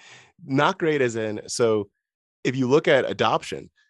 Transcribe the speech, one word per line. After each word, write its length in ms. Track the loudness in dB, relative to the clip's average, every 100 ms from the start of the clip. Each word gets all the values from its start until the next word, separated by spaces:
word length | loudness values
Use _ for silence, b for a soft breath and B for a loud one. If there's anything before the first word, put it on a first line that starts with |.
| B B B B -4
Not 320 | 0 0 0
great 240 | -2 0
as 140 | 0 -2
in, 260 | -6 -6 -8
so 420 | 0 2 0 -2 _ _ _ _ _
if 120 | -4 -2
you 120 | 2
look 200 | 2 4
at 220 | 2 2
adoption, 640 | 0 0 0 -4 -12 -14 _